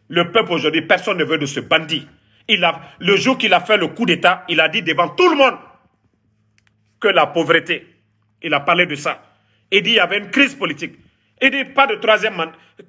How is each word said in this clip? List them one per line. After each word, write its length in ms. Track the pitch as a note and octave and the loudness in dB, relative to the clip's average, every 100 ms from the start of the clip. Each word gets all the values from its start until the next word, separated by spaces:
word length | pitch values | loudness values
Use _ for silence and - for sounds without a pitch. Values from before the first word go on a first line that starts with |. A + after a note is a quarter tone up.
| _ | _
le 240 | E3 E3+ | -2 0
peuple 220 | - F#3 | 0 0
aujourd'hui, 280 | E3 D3+ D#3+ | -2 -2 -2
personne 360 | D#3 F#3 G#3+ F3+ | 0 0 0 -4
ne 60 | |
veut 140 | C#3+ D#3+ | -2 -2
de 80 | C#3+ | -4
ce 140 | C3 | -6
bandit. 480 | A2 D#3+ D#3 D3+ - _ _ _ - | -2 -2 -2 -8 -10 _ _ _ -2
Il 160 | G3+ | 0
a, 180 | F3 - - - | 0 -2 -10 -6
le 160 | F3 G3 | 0 0
jour 220 | B3+ C4 | 0 0
qu'il 160 | A3 | 2
a 60 | F#3 | 2
fait 180 | - G#3 | 2 0
le 100 | D#3+ | 0
coup 180 | - A#3+ | -2 -2
d'État, 380 | D#3+ F#3+ F#3+ - | 2 2 0 0
il 100 | D#3+ | 0
a 80 | D#3+ | 0
dit 140 | G#3+ | 0
devant 280 | F3 D#3+ E3+ | -2 -2 -2
tout 200 | - F4+ | 2 2
le 60 | D4+ | 4
monde 220 | C4 - - _ _ _ _ _ _ _ _ _ _ _ _ _ | 2 0 -10 _ _ _ _ _ _ _ _ _ _ _ _ _
que 80 | G#3+ | 2
la 200 | F3+ D3 | 4 2
pauvreté, 600 | D#3 D3+ E3 D3+ D#3+ - _ _ _ _ _ | 2 2 2 0 -8 -10 _ _ _ _ _
il 120 | E3 | -4
a 60 | D3 | -4
parlé 280 | C#3+ F3 F3 | 0 0 0
de 80 | C#3+ | -4
ça. 260 | E3+ C3 _ _ _ _ _ | -8 -8 _ _ _ _ _
Il 120 | F#3+ | -2
dit 60 | F#3+ | 2
qu'il 60 | A3+ | 2
y 20 | |
avait 180 | F3+ G3 | 0 -2
une 140 | G3+ | -4
crise 240 | - C#4 - | 0 0 0
politique. 400 | F3+ - E3 - _ _ _ _ | -6 -6 -12 -16 _ _ _ _
Il 120 | C4+ | -2
dit 140 | C4+ C4+ | -2 -2
pas 200 | - C4+ | 0 0
de 100 | G#3 | 2
troisième 400 | A3+ G#3 G#3+ F#3+ | 0 2 0 -4
man-, 160 | D#3+ - _ - | -8 -10 _ -20